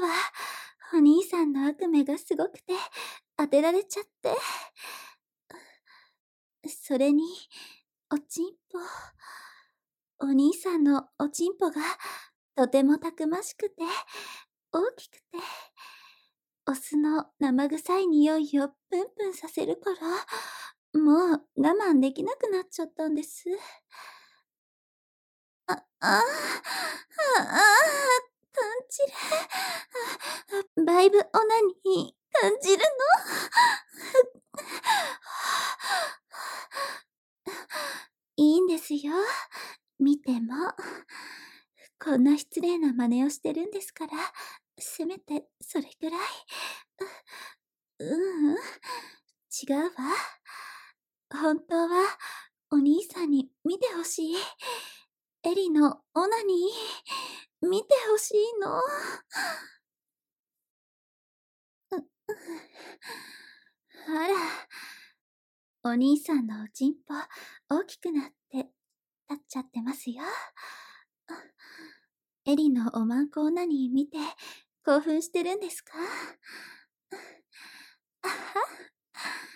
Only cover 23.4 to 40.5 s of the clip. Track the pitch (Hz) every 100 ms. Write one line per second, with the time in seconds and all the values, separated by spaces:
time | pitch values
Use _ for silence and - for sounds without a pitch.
23.4 | 349 403 - - _ - - - _ _
24.4 | _ _ _ _ _ _ _ _ _ _
25.4 | _ _ - - - _ 208 202 480 605
26.4 | 571 - - - 698 - - 640 587 453
27.4 | - 269 415 440 622 571 539 508 - _
28.4 | _ 539 427 480 508 - 554 - - 622
29.4 | - 762 762 679 - 494 466 - - -
30.4 | - 392 392 - 320 349 392 403 - -
31.4 | 440 453 403 370 381 370 - - _ 571
32.4 | 190 466 381 392 622 523 571 784 - -
33.4 | - 960 932 831 - - - 523 494 -
34.4 | _ - - - 932 831 605 - - -
35.4 | - - - - - 762 622 - _ -
36.4 | - - - - 554 - - _ _ _
37.4 | - - - - - - - _ _ -
38.4 | 302 339 370 320 - 294 285 349 440 -
39.4 | - - - - _ - 277 285 277 240
40.4 | 233